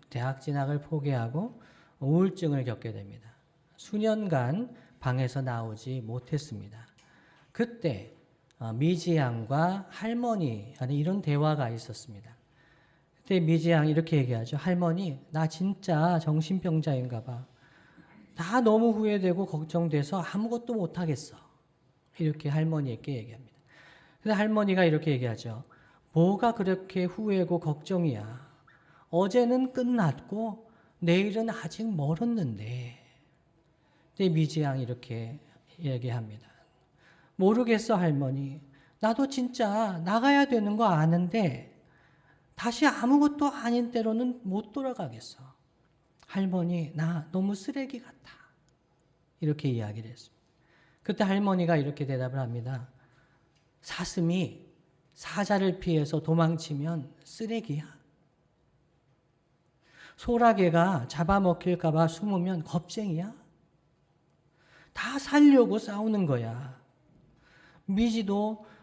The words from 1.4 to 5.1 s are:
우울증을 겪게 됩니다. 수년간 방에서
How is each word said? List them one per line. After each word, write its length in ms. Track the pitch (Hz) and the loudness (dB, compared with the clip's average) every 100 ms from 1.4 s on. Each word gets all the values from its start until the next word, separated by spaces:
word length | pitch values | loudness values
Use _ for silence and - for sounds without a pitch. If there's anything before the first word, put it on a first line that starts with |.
| 233 - - - _ - | -4 -8 -20 -20 _ -6
우울증을 640 | 135 160 190 185 160 139 120 | 2 4 2 0 -2 -2 -2
겪게 260 | 110 113 | -6 -8
됩니다. 400 | 104 101 110 - - _ _ _ - | -10 -14 -18 -20 -20 _ _ _ -20
수년간 1000 | - 208 220 214 202 143 120 175 247 - - _ | -8 -2 0 0 0 0 0 -2 -4 -10 -20 _
방에서 420 | 135 | -4